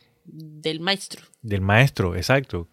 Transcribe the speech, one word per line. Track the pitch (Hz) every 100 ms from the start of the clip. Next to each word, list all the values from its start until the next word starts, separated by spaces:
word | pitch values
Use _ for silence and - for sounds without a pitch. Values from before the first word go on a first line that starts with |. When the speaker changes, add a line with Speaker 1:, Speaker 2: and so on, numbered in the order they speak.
| _ _
Speaker 1:
Del | - 156 160 151 156 160
maestro. | 175 196 - - - _
Speaker 2:
Del | 113 101
maestro, | 95 104 135 - 95 90
exacto. | - 135 131 87 85